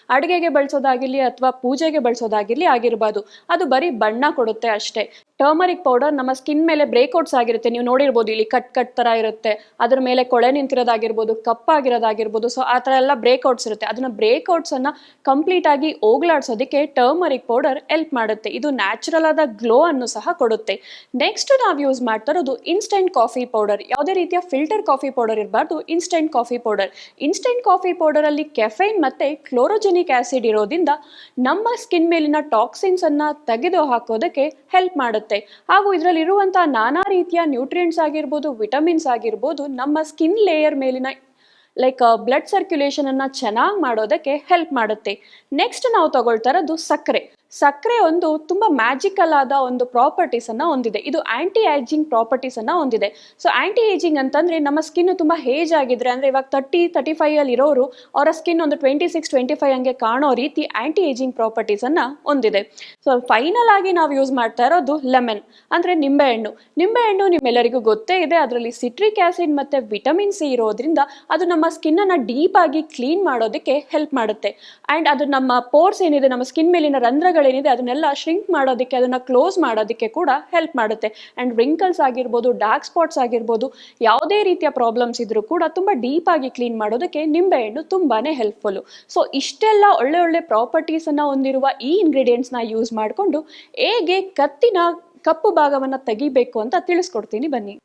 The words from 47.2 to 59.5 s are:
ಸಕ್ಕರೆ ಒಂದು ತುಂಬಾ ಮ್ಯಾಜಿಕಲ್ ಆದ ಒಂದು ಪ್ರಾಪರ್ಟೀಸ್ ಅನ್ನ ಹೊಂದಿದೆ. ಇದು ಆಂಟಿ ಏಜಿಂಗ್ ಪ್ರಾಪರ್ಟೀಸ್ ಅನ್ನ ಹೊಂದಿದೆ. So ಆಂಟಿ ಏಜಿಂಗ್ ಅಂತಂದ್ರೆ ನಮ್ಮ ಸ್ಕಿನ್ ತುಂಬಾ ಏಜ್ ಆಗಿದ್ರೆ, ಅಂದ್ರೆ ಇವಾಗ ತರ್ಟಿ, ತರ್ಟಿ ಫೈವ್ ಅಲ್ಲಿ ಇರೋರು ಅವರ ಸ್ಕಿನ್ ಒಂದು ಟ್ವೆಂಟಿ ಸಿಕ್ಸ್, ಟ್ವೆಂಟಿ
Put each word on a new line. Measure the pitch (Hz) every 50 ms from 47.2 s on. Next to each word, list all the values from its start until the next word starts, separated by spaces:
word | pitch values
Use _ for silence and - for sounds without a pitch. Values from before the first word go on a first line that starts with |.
| - - _ _ _ _
ಸಕ್ಕರೆ | - - 302 285 277 285 - 466 480 466
ಒಂದು | 381 320 320 349 349 311 311 311
ತುಂಬಾ | 311 - 359 392 440 415
ಮ್ಯಾಜಿಕಲ್ | 294 247 220 240 277 262 - 392 392 403 349 320
ಆದ | 311 277 269 240 277 269
ಒಂದು | 262 254 254 247 247
ಪ್ರಾಪರ್ಟೀಸ್ | 247 - - 247 302 - - 349 - 247 233 - -
ಅನ್ನ | 220 233 311
ಹೊಂದಿದೆ. | 339 294 262 233 226 202 202
ಇದು | - - 269 320
ಆಂಟಿ | - - 226 247 330 392 - 453
ಏಜಿಂಗ್ | 440 339 294 285 240 - 311 302 311 311
ಪ್ರಾಪರ್ಟೀಸ್ | 240 226 226 226 269 247 262 254 - 233
ಅನ್ನ | 220 254 339
ಹೊಂದಿದೆ. | 349 302 262 226 208 196 208 - - - - _ -
So | - 339
ಆಂಟಿ | - 247 285 370 427 494 453 440
ಏಜಿಂಗ್ | 381 302 359 339 302 277
ಅಂತಂದ್ರೆ | 262 262 - 294 330 359 330 330
ನಮ್ಮ | 294 285 285 311
ಸ್ಕಿನ್ | 311 - - 349 349 381 359 370
ತುಂಬಾ | 330 302 330 330 254
ಏಜ್ | 240 262 302 339 311
ಆಗಿದ್ರೆ, | 330 302 269 240 247 220 247 254
ಅಂದ್ರೆ | 240 254 277 269
ಇವಾಗ | 262 269 262
ತರ್ಟಿ, | - - 269 269 269 - 339 349 339
ತರ್ಟಿ | 349 311 254 302
ಫೈವ್ | 311 311 320 302 302 294
ಅಲ್ಲಿ | 285 262
ಇರೋರು | 240 233 277 311 285 247 262 262 - - - _ -
ಅವರ | - 285 320
ಸ್ಕಿನ್ | 320 320 - 349 339 330
ಒಂದು | 330 294 285
ಟ್ವೆಂಟಿ | - 285 262 277 294 359 339
ಸಿಕ್ಸ್, | 320 320 302 -
ಟ್ವೆಂಟಿ | 302 254 247 247